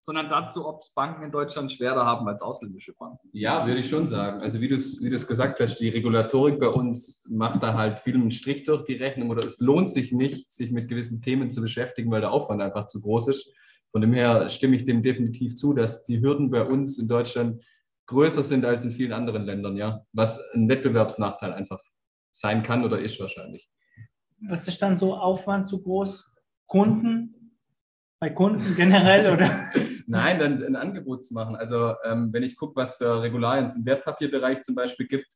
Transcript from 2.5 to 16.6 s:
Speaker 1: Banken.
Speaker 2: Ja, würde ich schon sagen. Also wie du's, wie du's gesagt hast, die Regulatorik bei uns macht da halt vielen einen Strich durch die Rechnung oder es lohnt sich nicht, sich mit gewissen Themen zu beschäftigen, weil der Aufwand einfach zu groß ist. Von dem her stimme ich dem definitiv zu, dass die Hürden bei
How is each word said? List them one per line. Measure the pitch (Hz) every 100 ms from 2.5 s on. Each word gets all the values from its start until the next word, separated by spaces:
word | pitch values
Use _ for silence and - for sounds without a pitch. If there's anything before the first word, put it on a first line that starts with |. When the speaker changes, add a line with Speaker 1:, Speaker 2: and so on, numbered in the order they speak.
| - 107 92 -
Speaker 1:
Banken. | - 80 - _
Speaker 2:
Ja, | 104 107 156 117
würde | 127
ich | 123
schon | 156 165
sagen. | 104 101 101
Also | 107 113
wie | 127
du's, | 135 - -
wie | 120
du's | 123 -
gesagt | 117 131 -
hast, | 120 -
die | 113
Regulatorik | 117 117 113 110 135 147 143
bei | 120
uns | 127 123 117 - - -
macht | 110 110 -
da | 123
halt | 113 107 107
vielen | - 127
einen | 117
Strich | - 135 139
durch | - 151
die | - 120
Rechnung | 131 135 120
oder | 113 -
es | -
lohnt | 123 156 185
sich | 139 117
nicht, | 123 139 - -
sich | - 120
mit | 120 117
gewissen | 120 120 113
Themen | 127 131 123
zu | -
beschäftigen, | 113 117 127 - 113
weil | 110
der | 104
Aufwand | 110 - 101
einfach | 98 104 104
zu | -
groß | 104 117 123
ist. | 135 - _ _ _ _
Von | 107
dem | 110
her | 123 120 113 -
stimme | - 131 123
ich |
dem | 131 117
definitiv | 123 123 113 - 123
zu, | - 143
dass | 131 113 -
die | - 117
Hürden | 135 143 135
bei | 123